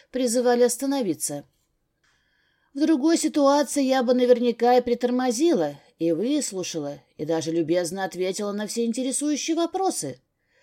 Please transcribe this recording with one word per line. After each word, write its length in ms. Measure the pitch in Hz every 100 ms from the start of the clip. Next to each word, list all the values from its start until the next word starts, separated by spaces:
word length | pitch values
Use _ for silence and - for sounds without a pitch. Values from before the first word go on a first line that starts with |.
| _
призывали 520 | 247 254 240 240 240
остановиться. 840 | 240 - 269 277 202 147 - 147 - _ _ _ _ _ _ _ _ _ _ _ _
В 60 | 277
другой 380 | 311 311 311 339
ситуации 640 | 302 294 277 285 294 285
я 200 | 262 262
бы 100 | 240
наверняка 640 | 254 247 233 240 233 240 247
и 40 |
притормозила, 960 | 247 240 247 247 254 220 339 247 151 143 _ _
и 140 | 165
выслушала, 880 | 160 233 294 - 190 170 165 143 143 _ -
и 80 | 151
даже 260 | 160 156
любезно 520 | 165 156 175 170 190
ответила 480 | 190 175 185 190 208
на 160 | 208 208
все 180 | 233 233
интересующие 720 | 233 262 254 294 285 - 330
вопросы. 640 | 339 381 381 - 143 - _ _ _ _